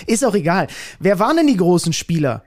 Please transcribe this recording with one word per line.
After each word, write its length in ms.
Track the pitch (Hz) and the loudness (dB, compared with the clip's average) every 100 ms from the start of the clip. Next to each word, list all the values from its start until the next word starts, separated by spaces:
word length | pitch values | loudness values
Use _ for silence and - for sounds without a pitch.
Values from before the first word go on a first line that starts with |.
| - | -4
Ist 180 | 226 | 0
auch 100 | 262 | 0
egal. 320 | 196 151 185 143 - - - | 0 0 -2 -2 -8 -18 -4
Wer 200 | 180 196 | 0 2
waren 180 | 226 330 | 2 2
denn 100 | 302 | 2
die 120 | 202 | 2
großen 340 | 175 175 165 | 2 2 0
Spieler, 500 | 151 - 165 143 113 | -4 -4 -2 -2 -4